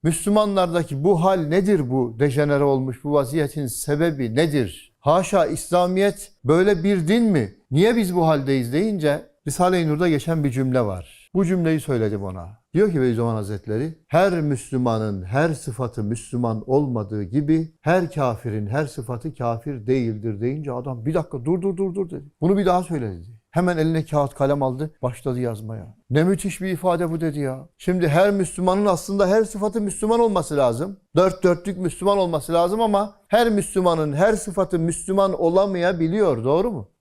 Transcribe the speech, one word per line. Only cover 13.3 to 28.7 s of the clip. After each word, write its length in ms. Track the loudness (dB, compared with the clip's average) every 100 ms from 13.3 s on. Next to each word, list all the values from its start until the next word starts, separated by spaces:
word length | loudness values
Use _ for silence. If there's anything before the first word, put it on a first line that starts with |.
Hazretleri, 640 | -2 -4 -8 -4 -4 -4 -8 _
"Her 320 | 2 2 2
Müslümanın 840 | 0 -2 -2 -2 0 0 -2 -4
her 320 | -2 0 0
sıfatı 480 | -2 -8 -6 -6 -4
Müslüman 600 | -4 -4 -6 -4 -2 -2 0
olmadığı 560 | 0 0 -2 -4 -6
gibi 520 | -4 -2 0 0 -2 -6
her 320 | 0 0 0
kafirin 540 | -2 -2 -2 -4 -6 -4
her 200 | -4 -4
sıfatı 480 | -8 -10 -10 -10
kafir 520 | -6 -4 -4 -6 -8 -2
değildir," 540 | 0 0 -4 -6 -4
deyince 320 | -4 -4 -6
adam, 340 | -8 -8 -6 -4
"Bir 80 |
dakika, 300 | -4 -4 -6
dur, 180 | -4 -2
dur, 140 | -2 -4
dur, 180 | -4
dur," 160 | -4 -8
dedi. 140 | -10 -16 _
"Bunu 160 | 0 2
bir 100 | 2
daha 160 | 0
söyle," 280 | 0 -4 -4
dedi. 300 | -8 -14 -20 _
Hemen 260 | 0 0 2
eline 280 | 0 0
kağıt 300 | -2 0 -2
kalem 280 | 0 0 2
aldı, 280 | 0 -2 -8 -6
başladı 380 | -6 -4 -4 -4
yazmaya. 560 | -4 -6 -10 -12 -14 -20 _
"Ne 140 | 2
müthiş 360 | 2 2 -2 -6
bir 80 | -6
ifade 420 | -2 0 0 0
bu," 100 | -2
dedi 200 | -4 -2
ya. 280 | -4 -6 -12 _
Şimdi 300 | -2 0 2
her 220 | 4 4
Müslümanın 560 | 2 -2 -2 0